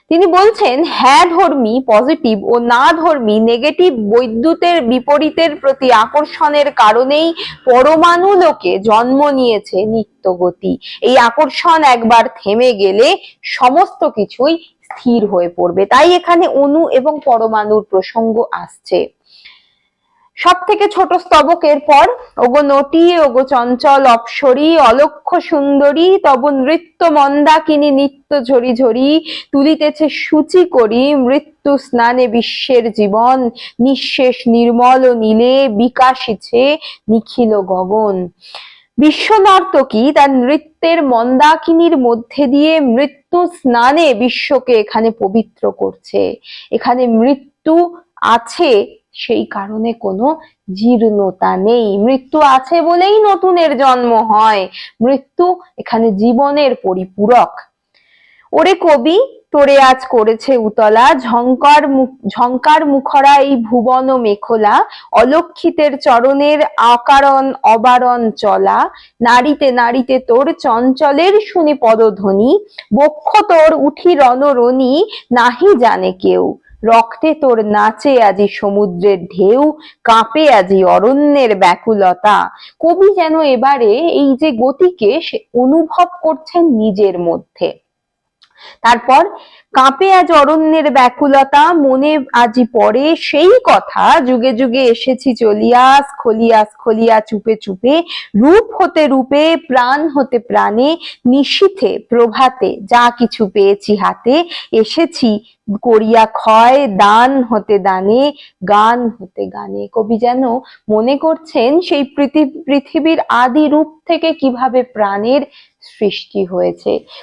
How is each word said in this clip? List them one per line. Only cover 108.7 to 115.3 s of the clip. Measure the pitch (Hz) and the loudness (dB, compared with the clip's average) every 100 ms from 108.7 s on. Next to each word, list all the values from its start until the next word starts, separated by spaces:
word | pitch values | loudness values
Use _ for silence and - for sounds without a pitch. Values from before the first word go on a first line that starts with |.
| 208 220 240 233 - | 2 2 0 -4 -8
হতে | 190 - 196 | -18 -12 -12
গানে।" | 202 196 202 202 | -12 -14 -12 -8
কবি | - 214 220 | -6 -4 -2
যেন | 240 254 262 247 - - - | -2 -2 -2 -4 -8 -20 -4
মনে | 214 233 277 | -2 0 -2
করছেন | 320 320 - 285 233 320 | -2 -4 -6 -2 0 0
সেই | 349 294 | -2 -4
পৃথি-, | 277 - 277 311 277 - - | -4 -4 -2 0 -2 -4 -4
পৃথিবীর | 277 - 320 311 320 - | -4 -2 -4 -2 -2 -2
আদি | 233 254 269 302 | 0 0 0 0
রূপ | 294 302 _ - | 0 -2 _ -6
থেকে | 320 330 | -4 -4
কিভাবে | 320 269 240 262 254 | -2 -4 -4 -2 -2
প্রাণের | 247 214 202 202 220 | -4 -4 -4 -4 -4